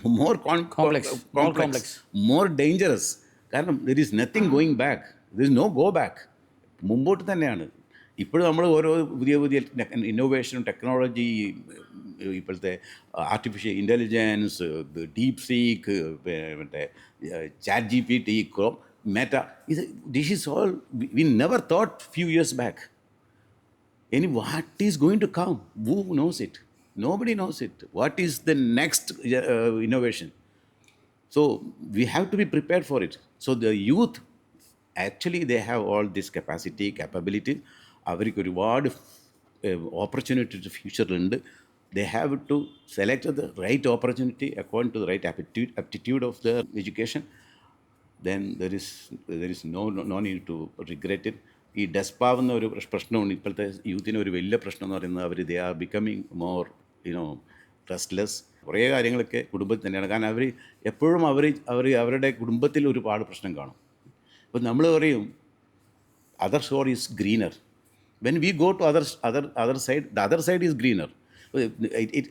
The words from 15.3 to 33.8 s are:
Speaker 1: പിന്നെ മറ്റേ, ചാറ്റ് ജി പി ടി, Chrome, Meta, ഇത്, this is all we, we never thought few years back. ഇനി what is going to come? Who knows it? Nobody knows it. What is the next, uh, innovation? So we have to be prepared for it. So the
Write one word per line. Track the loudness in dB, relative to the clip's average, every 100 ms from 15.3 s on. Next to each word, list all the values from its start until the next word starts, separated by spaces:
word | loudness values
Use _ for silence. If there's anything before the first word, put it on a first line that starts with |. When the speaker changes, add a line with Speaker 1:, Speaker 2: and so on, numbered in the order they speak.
| 0 0 2 2 0 -2 -2 -4 -6
Speaker 1:
പിന്നെ | -6 -6 -6 -10
മറ്റേ, | -10 -8 -10 -12 -20 _ -12 -10 -10 -10
ചാറ്റ് | -2 -2 0
ജി | 0
പി | 2 0
ടി, | 2 0 0
Chrome, | 0 0 -2 -10 _
Meta, | -4 -2 0 -2 -4 -8
ഇത്, | -6 -4 -6 -12 -6
this | -2 0
is | -2
all | -2 0 0 -2 -8
we, | -8 -4
we | 2 4
never | 6 4 2
thought | 2 2 2 -4
few | -10 -4 2
years | 2 2
back. | -2 -6 -6 -14 _ _ _ _ _ _ _ _ _ _ _ _ 0
ഇനി | 2 0
what | -2 -4 -6 -2 0
is | 4
going | 4 6
to | 2 0
come? | -2 -2 -6 -6 -2
Who | -2 0 0
knows | 0 -2 -8
it? | -10 -20 _ _ -4
Nobody | -2 0 0 -2
knows | -4 -6 -10
it. | -12 -10 -2
What | -2 0
is | -2 -2 0
the | 2 4 2
next, | 2 0 -4 -6 0 0
uh, | 2 2 2 2 2
innovation? | 2 0 -2 -10 -16 _ _ _ _ _ _ _ _ _
So | 2 2 2 -6 -16 -6 -2
we | 0
have | 0 0
to | 0
be | 0
prepared | 0 0 0 0
for | -2 -2
it. | -8 _ _
So | -2 0
the | 2 2